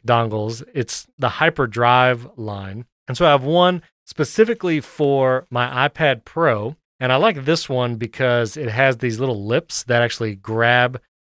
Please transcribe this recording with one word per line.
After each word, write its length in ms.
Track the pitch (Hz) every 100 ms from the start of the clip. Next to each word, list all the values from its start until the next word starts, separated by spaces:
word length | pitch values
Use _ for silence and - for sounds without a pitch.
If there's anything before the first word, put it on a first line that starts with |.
| 127
dongles. 560 | 117 113 107 107 117 -
It's 320 | 139 110 - - -
the 140 | 127
Hyper 360 | - 165 170 123
Drive 640 | 110 120 123 127 120 131 123
line. 480 | 107 98 95 104 120 _ -
And 80 | 123
so 80 |
I 60 | 165
have 120 | 143
one 380 | 131 170 180 175 - _
specifically 760 | - - 143 - 220 226 180 156
for 640 | - - 143 139 131 131 -
my 400 | 120 123 131 139
iPad 380 | - 151 120 -
Pro. 500 | 160 160 107 110 156 _ _
And 120 | 127
I 60 | 131
like 300 | 220 151 131
this 240 | 165 -
one 260 | 127 123 113
because 640 | 117 - 127 120 110 151
it 100 | 123
has 300 | 113 135 120
these 200 | 127 113
little 280 | 131 104 104
lips 360 | 127 - -
that 180 | - 117
actually 320 | 120 - 110
grab 680 | 98 110 113 117 123 123 127 - _